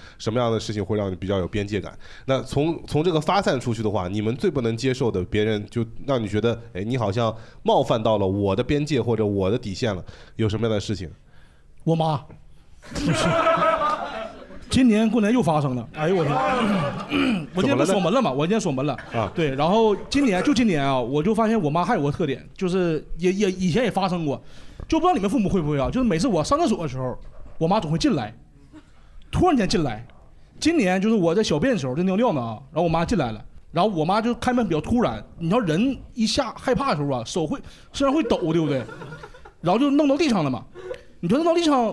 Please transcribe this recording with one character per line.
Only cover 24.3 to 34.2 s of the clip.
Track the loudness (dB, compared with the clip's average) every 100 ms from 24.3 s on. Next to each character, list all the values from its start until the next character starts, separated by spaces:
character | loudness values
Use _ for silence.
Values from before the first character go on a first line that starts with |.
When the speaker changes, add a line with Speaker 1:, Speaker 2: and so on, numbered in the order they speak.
| -4 -8 -16 -18 -14 -2
Speaker 2:
就 | 2
不 | 4
知 |
道 |
你 | 2
们 | 2
父 | 0
母 | 2
会 | 0
不 | 0
会 | 0
啊， | 0
就 | 0
是 | 0
每 | 2
次 | 2
我 | 0
上 | 2 2
厕 | 2
所 | 0
的 | -2
时 | -4
候， | -6 -6 -12 -16 -14 -2
我 | 2
妈 | 2
总 | 0
会 | 0
进 | 2
来， | 0 -2 -10 -20 -20 -20 -20 -20 -20 -20 -20 -8
突 | 2 4
然 | 4
间 | 2
进 | 2
来。 | 0 -4 -12 -20 -20 -20 -20 -2
今 | 0 2
年 | 2 2
就 | 2
是 |
我 | 2 4
在 | 2
小 | 2 2
便 | 2
的 | 0
时 | -2
候， |
在 | -2
尿 | 0 2
尿 | 2
呢 | 0
啊， | -2 -8 -6
然 | -2
后 |
我 | 0
妈 | 2 2
进 | 0
来 | 0
了， | -4 -12 -18 -6
然 | 0
后 | 0
我 | 2
妈 | 2 2